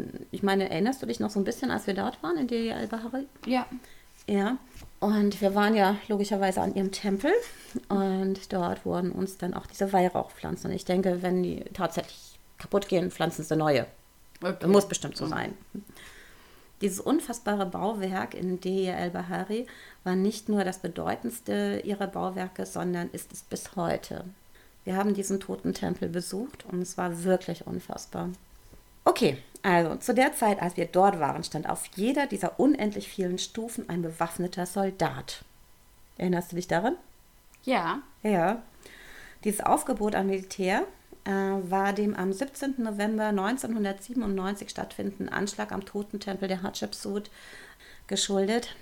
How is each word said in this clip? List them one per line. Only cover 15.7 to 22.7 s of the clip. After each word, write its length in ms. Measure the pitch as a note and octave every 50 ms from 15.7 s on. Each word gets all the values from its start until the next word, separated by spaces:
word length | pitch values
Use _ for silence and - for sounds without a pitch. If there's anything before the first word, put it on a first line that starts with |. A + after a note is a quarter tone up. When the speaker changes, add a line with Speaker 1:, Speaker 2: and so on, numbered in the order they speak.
| - G3+ G3+ - - - - - - - - - - - - - - - - - - -
Speaker 1:
Dieses 200 | G3+ G3+ F#3 F#3+
unfassbare 680 | - - C4+ E4+ - - A#3 - - G#3 G#3 G3+ G3
Bauwerk 680 | F#3 F#3 F3 F3 G#3 A3+ G#3 F#3+ F#3+ F#3+ F#3 - - -
in 260 | - F3+ F#3 F3+ F3+
Deir 380 | - F#3 F#3+ F#3+ F#3+ F3+ F3+ -
el-Bahari 680 | F3 F3+ F3 F3+ F3 F3 F#3 F3 F#3+ G3 G#3+ A#3 B3+ - - - - - - - -
war 100 | F#3 F3+
nicht 340 | F#3 F#3+ G#3 G#3 - - -
nur 160 | G#3 G3+ F#3+
das 140 | F#3 F3+ -
bedeutendste 1000 | - E3+ E3 E3+ D#3+ E3+ - - - A#3 A#3 - - - G3+ G#3 G3+ G3+ G3+ G3+ -
ihrer 220 | G3 G3+ G3+ G3+
Bauwerke, 600 | F#3 F#3 F3 F3 F#3 F#3 F#3+ F#3 F#3 - - F#3+
sondern 440 | F#3+